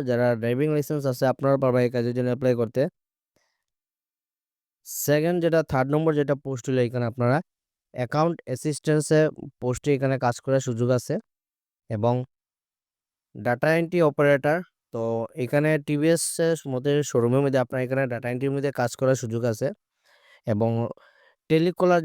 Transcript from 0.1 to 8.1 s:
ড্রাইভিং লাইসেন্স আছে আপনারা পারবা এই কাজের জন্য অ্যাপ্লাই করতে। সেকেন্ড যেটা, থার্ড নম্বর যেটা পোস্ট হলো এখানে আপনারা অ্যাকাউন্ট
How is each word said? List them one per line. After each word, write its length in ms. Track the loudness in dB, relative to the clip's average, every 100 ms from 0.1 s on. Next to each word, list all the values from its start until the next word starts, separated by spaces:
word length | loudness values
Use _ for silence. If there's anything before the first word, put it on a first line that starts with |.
| 2 2 0
ড্রাইভিং 260 | -2 0 0 0
লাইসেন্স 260 | -2 -2 -2
আছে 120 | 0 0
আপনারা 240 | 0 2 2
পারবা 160 | 2 2 2
এই 40 |
কাজের 200 | 0 -2 -2
জন্য 120 | -2
অ্যাপ্লাই 220 | 0 0 0
করতে। 220 | 0 0 -2 _ _ _ _ _ _ _ _ _ _ _ _ _ _ _ _ _ _ _ -16
সেকেন্ড 520 | -8 0 0 2 0
যেটা, 160 | 2 0 0
থার্ড 180 | 0 0
নম্বর 180 | 0 2 0
যেটা 140 | 0 -2
পোস্ট 200 | -4 -8 -2
হলো 120 | 0 0
এখানে 180 | -2 -4
আপনারা 240 | 0 0 0 -2 _ _ _ _
অ্যাকাউন্ট 420 | -8 -4